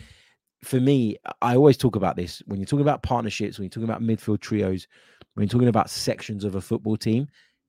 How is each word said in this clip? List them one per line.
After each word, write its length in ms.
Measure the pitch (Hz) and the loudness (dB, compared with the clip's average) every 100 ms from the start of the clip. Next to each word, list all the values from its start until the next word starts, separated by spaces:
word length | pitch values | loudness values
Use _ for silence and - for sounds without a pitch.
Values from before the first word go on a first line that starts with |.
| - - _ _ _ _ | -18 -20 _ _ _ _
for 180 | - 131 | -4 0
me, 360 | 131 139 113 104 - - | 2 2 0 -4 -10 -4
I 160 | 120 123 | 2 6
always 200 | 147 131 | 8 6
talk 200 | 123 101 | 2 0
about 200 | 90 - | 0 -2
this. 260 | 87 - - | -6 -10 -8
When 120 | 98 | -8
you're 80 | 98 | -2
talking 160 | 143 | 0
about 200 | 143 135 | 0 0
partnerships, 560 | - 120 113 - 104 - | -2 -2 -2 -6 -8 -8
when 60 | |
you're 60 | 95 | -10
talking 180 | 113 113 | -6 -6
about 140 | 107 | -4
midfield 380 | 117 110 - 104 | -2 -2 -2 -4
trios, 460 | - 107 95 92 - _ _ _ - | -2 -2 0 -4 -8 _ _ _ -12
when 100 | 110 | -4
you're 80 | 104 | 0
talking 160 | 123 123 | 4 4
about 220 | 107 - | 4 0
sections 540 | - - - - 104 | -4 -4 -4 -8 -6
of 120 | 101 95 | -4 -6
a 40 | |
football 360 | - 113 107 110 | -4 -4 -2 -2
team, 320 | 113 113 147 _ _ _ | 0 -2 -2 _ _ _